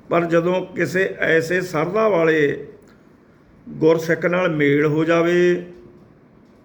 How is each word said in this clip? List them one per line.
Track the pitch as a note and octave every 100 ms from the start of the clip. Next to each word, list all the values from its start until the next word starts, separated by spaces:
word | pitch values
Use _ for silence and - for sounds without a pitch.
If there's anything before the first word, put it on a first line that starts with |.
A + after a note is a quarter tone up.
| -
ਪਰ | E3+ E3+
ਜਦੋਂ | E3+ E3+ F#3 -
ਕਿਸੇ | - D#3+ F3+ F#3+ -
ਐਸੇ | - D#3+ D#3+ F3+
ਸਰਧਾ | E3 D3+ E3 G#3+ -
ਵਾਲੇ | E3 E3 D#3+ C#3+ - - - - - _ _ _ _ _ - -
ਗੁਰਸਿੱਖ | - D#3 E3 E3 E3 E3+
ਨਾਲ | F3 F3+
ਮੇਲ | D3+ C#3+ C#3+ D3+
ਹੋ | D#3
ਜਾਵੇ, | D#3+ E3+ E3+ F3 F3 F3 - - - - - - _ - - -